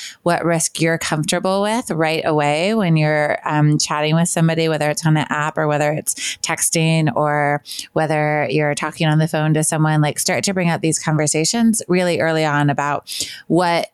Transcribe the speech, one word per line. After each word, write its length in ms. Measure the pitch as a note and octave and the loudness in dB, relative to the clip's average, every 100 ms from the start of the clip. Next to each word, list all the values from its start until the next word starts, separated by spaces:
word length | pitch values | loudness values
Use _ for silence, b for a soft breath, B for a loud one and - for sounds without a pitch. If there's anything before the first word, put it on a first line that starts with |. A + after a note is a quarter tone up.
| B B | B B
what 220 | F3 E3+ | -2 0
risk 360 | E3+ E3 - - | 0 0 -2 -2
you're 160 | E3 E3 | -2 0
comfortable 640 | - D#3 D#3+ F3 F#3 G3 | -2 -4 -2 -2 0 0
with 300 | G#3 A3+ - | 0 -2 -4
right 340 | D#3+ D#3+ D#3+ | -2 0 0
away 480 | - D3+ D3 D3+ F#3 | 0 0 2 0 0
when 240 | A3+ F3+ D#3+ | 0 2 2
you're, 400 | D3+ D3+ D3 - | 2 2 0 -2
um, 320 | - D3+ D3+ D3+ | -2 2 2 2
chatting 380 | - D3+ D3+ | 0 0 2
with 140 | D#3+ E3+ | 2 2
somebody, 400 | F3 E3 D#3+ D#3+ | 2 0 2 0
whether 200 | D#3 D3+ | 0 0
it's 160 | D3 | 0
on 120 | D#3+ D#3 | 0 0
an 100 | - | 0
app 300 | D3+ D3+ D#3 | -2 -4 -2
or 80 | D3+ | -2
whether 240 | D3 D3+ | 0 0
it's 480 | D3+ - - - - | -2 -6 -8 -8 -8
texting 760 | - D#3+ - E3+ D#3+ D#3+ D#3 | -6 -4 -2 0 2 2 2
or 480 | - D3+ D3 C#3+ D3 B B B | 0 0 2 0 -2 B B B
whether 540 | - D#3 D#3 D3+ D3+ C#3 | -2 0 0 0 0 0
you're 260 | D3+ D3 | 0 0
talking 340 | C#3+ D3+ - D#3+ | -2 -6 -2 2
on 100 | D#3 | 2
the 100 | D#3 | 2
phone 240 | D#3 D#3 | 0 0
to 100 | D#3 | 0
someone, 380 | D3+ D#3+ D#3 D#3 | 0 0 2 2
like, 180 | D3 - | 0 0
start 260 | - C#3+ | -2 -2
to 100 | - | -2
bring 160 | F#3+ E3+ | 0 0
up 100 | E3 | 0
these 180 | D#3+ D#3 | -2 -2
conversations 840 | - D#3 D3+ D#3 D#3+ A#3 A3+ G#3+ - | -2 0 0 0 0 2 2 0 0
really 320 | F3+ F3+ D#3+ | 0 2 0
early 240 | D#3+ D#3+ | 0 0
on 260 | D#3 D3 D3 | 0 2 2
about 400 | C#3 C#3+ C#3+ B B B B B | 0 -2 -4 B B B B B
what 400 | D#3+ F3 E3+ - | 2 2 0 -2